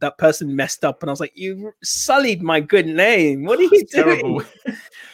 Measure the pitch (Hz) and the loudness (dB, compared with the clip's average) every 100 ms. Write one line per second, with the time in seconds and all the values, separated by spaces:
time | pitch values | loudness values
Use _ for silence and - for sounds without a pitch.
0 | 147 - 156 147 147 139 131 - 151 135 | -8 0 2 2 -2 -4 -4 -4 -4 -4
1 | 151 143 147 - 190 190 208 - - - | -8 -8 -10 -10 -10 -10 -14 -12 -10 -6
2 | - 269 269 185 165 160 151 202 160 160 | 0 0 0 -2 -2 -2 2 2 2 2
3 | 202 220 156 139 165 254 359 403 - 285 | 2 4 2 0 -2 2 4 4 4 0
4 | 320 311 392 - - _ - 226 - - | 2 0 -2 -6 -8 _ -12 -12 -16 -20
5 | - | -14